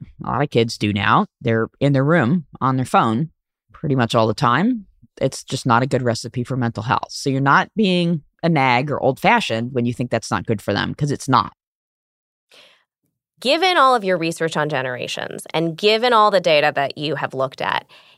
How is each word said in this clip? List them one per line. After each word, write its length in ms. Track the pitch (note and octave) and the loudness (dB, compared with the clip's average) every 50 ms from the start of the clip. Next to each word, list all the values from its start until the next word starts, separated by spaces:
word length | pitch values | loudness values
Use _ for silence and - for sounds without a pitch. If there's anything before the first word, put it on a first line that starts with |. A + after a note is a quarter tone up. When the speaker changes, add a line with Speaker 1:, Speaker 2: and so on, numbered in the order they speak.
| - - - - - | -20 -20 -18 -14 -10
Speaker 1:
a 40 | - | -6
lot 140 | B2 A#2+ | -4 -4
of 80 | C#3+ D3 | -2 0
kids 280 | - A#2+ A#2 A#2 - - | 2 0 0 0 0 -4
do 160 | A2 G#2 G2+ | -2 -2 -2
now, 320 | G2+ G2+ G#2+ A#2 D3+ G#3+ - _ _ | 0 2 2 2 2 2 0 _ _
they're 280 | - A#2+ A2+ A2+ A2+ - _ - | -4 -2 0 0 -2 -4 _ -2
in 140 | - C#3+ C#3+ | 0 0 2
their 100 | C3 C3+ | 2 2
room 420 | C#3+ E3+ F3 B2+ A2+ D#3 F#3 D3 _ - - | 2 2 2 2 2 0 -2 -2 _ -10 -4
on 160 | - C3 C3 C3 | -2 -2 0 0
their 80 | B2+ | -2
phone 460 | - - G3 D#3+ A#2 A2 A#2 D#3+ D#3 _ _ _ _ _ _ _ _ | 0 2 2 2 2 2 0 -2 -4 _ _ _ _ _ _ _ _
pretty 240 | _ - - D3 C3+ | _ -10 -4 -2 0
much 200 | C3+ A#2+ A2+ - | 0 0 0 2
all 120 | A#2+ A2 A2+ | 2 2 2
the 60 | G#2+ | 0
time, 520 | - C#3 A#2+ A#2+ C3+ F3+ A#3+ B3+ A3+ G3 _ _ _ _ - _ - | 0 0 2 2 2 0 0 -2 -4 -6 _ _ _ _ -20 _ -4
it's 240 | C3 C3+ - - - | -4 -4 -4 -4 -10
just 220 | - - B2+ - | -8 -6 -4 0
not 180 | C3+ A#2 A#2 B2+ | 2 2 2 2
a 40 | C#3 | 2
good 140 | C#3+ B2 | -2 0
recipe 420 | B2+ A#2+ A2+ - - A#2+ - B2+ A#2+ | 0 0 -2 -2 -4 -8 -8 -8 -6
for 120 | - C3 | -4 -4
mental 280 | C3 B2 A#2 A2 - G#2+ | -2 -2 -2 -4 -4 -2
health. 260 | B2 - - - - | -2 -2 -2 -2 -6
So 180 | - - - C#3+ | -10 -6 -4 -2
you're 120 | C3+ C3+ | -2 0
not 280 | C#3 C#3 C#3+ F3+ F3+ - - | 2 4 4 2 2 0 -2
being 480 | F#3+ A3+ F#3 F3+ F3+ F3 E3+ F3 D3+ - _ _ _ - | 0 0 2 2 2 2 0 0 -2 -4 _ _ _ 0
a 60 | E3+ | 0
nag 400 | E3+ D3 C3 C3 B2 A#2+ C3+ D3+ | 2 2 2 2 2 2 0 -2
or 120 | C3 - | -4 -2
old-fashioned 720 | - B2 C3+ - - F3+ A3+ A#3+ - - A#2 A2+ A#2 B2 C#3 | 0 0 0 0 2 2 2 2 0 -2 -4 -4 -4 -4 -4
when 120 | B2+ A#2+ | -2 -2
you 80 | A#2+ A#2+ | -2 -2
think 180 | - B2+ A#2+ | -4 -6 -2
that's 200 | - A2+ - - | -4 -4 -4 -2
not 140 | A#2+ F#2+ - | -4 -4 -2
good 160 | - A2+ G2+ | -2 -4 -4
for 120 | - - G#2 | -2 -2 -2
them, 200 | G2+ F#2+ F#2 G2+ | -2 -2 -4 -4
'cause 160 | - D3+ D3 | -4 -4 -4
it's 160 | C3+ - - - | -4 -4 -2 2
not. 260 | B2+ A#2+ - - - _ _ _ _ _ _ _ _ _ _ _ _ _ _ _ _ _ _ _ _ - - _ _ _ _ _ _ _ _ _ _ _ _ _ _ - | 2 2 2 0 -4 _ _ _ _ _ _ _ _ _ _ _ _ _ _ _ _ _ _ _ _ -20 -20 _ _ _ _ _ _ _ _ _ _ _ _ _ _ -6
Speaker 2:
Given 380 | - A#3+ D4 E4 F4+ F#4 F4+ E4+ | -2 0 0 2 2 2 4 4
all 180 | C4+ C4 B3+ | 4 4 4
of 80 | A#3+ G3 | 2 2
your 140 | F#3 F#3 F3 | 0 -2 0
research 380 | E3 E3 E3 - E3 D#3+ D#3+ | 0 -4 -4 -2 -4 -4 -2
on 140 | D#3+ D3+ D3 | -2 -2 -2
generations 760 | D#3 C3 C3 C3 B2 A#2+ - - - - - - - - - - - | -2 -2 -4 -4 -6 -8 -8 -10 -8 -8 -10 -10 -10 -14 -12 -6 -4
and 240 | D#3 E3 E3+ D#3+ D#3 | -2 -2 -2 -4 0
given 360 | G3+ G#3 G#3+ A3 A3+ B3 A#3+ | 2 2 2 2 2 4 4
all 180 | A3 G#3+ G#3 | 6 4 6
the 80 | G3 F#3 | 4 2
data 320 | F3 F3 D#3 D3 C#3+ D3 C#3 | 2 4 4 4 4 2 0
that 220 | D3 C#3 C3+ - - | 0 -4 -4 -4 -6
you 180 | D3+ D3 D3 | -6 -6 -4
have 180 | C#3 D3+ - - | -4 -6 -6 -4
looked 280 | C3 C3 C3 - - | -4 -4 -4 -4 -6
at, 240 | - F2+ - - - _ - - - _ _ | -4 -2 -2 -4 -4 _ -20 -20 -20 _ _